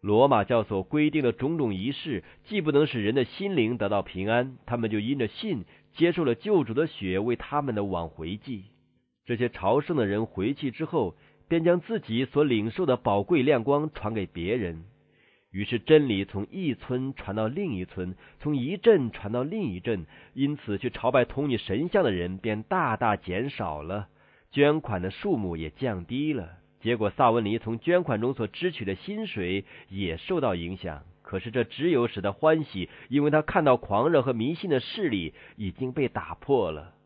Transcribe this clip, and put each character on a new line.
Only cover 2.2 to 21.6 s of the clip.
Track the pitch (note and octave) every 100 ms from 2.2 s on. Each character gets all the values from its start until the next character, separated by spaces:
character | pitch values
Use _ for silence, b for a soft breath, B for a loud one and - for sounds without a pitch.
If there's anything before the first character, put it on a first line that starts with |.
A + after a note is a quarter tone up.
| B B
既 | - G#3
不 | D#3
能 | C#3+ D3+
使 | A#2+
人 | G2+
的 | C3
心 | A#2+ - G3
灵 | F3 A2 A#2
得 | G2+
到 | G2+
平 | F#2 F#2 G2
安， | A#2+ C3 B2+
他 | -
们 | A#2+ A2+
就 | G#2+
因 | A2 C#3
着 | A2
信 | - A3 C3 F2 b b
接 | - E3+
受 | F3
了 | D3
救 | A#2 G#3 G3
主 | A2+
的 | A2+ D#3+
血 | - F#2+ F#2
为 | A2+
他 | A#2 - D3
们 | C#3
的 | G#2+
挽 | G2+ F2+ E2
回 | - D#2+
祭。 | G#2 C3+ A2 G2 _ _ _ _ _
这 | -
些 | A#2 A#2+
朝 | - F#2+ C3
圣 | D3
的 | D#3 G2+
人 | G#2
回 | A2+ - G#2
去 | C#3+ C#3
之 | A#2
后， | D#3 E3 F#2+ - b b _
便 | E3+
将 | E3 F3
自 | - A3+
己 | A#2+ A2+
所 | C3 C#3+
领 | D3 A2+ A2
受 | C#3+
的 | E3+ B2
宝 | A2+ G2+
贵 | G2 E3+
亮 | C3 C3+
光 | A2+ C#3+ D#3
传 | - G#2+
给 | A2
别 | F2+ F2 F2
人。 | A#2+ F2+ E2 F#2+ _ _ b b b b
于 | F#2
是 | G2+ A#2+
真 | - D#3 C#3
理 | G2
从 | G2 G2 G#2
一 | F#3 E3+
村 | A#2+ - B2+ C3+
传 | C3+ -
到 | G#2 A2
另 | D3+ F#3+
一 | G2
村， | F2+ - F#2 F#2 B B
从 | D3
一 | C#3+ B2 G3
镇 | A#3 G3 A#2+
传 | - G#2
到 | A#2+
另 | C#3+ G#3+
一 | D#3 F2+
镇， | A#2+ G#2 D#2+ B B
因 | - C#3 D3
此 | - G2+
去 | B2
朝 | - A#2
拜 | B2+
童 | A#2+ - D3
女 |
神 | A2+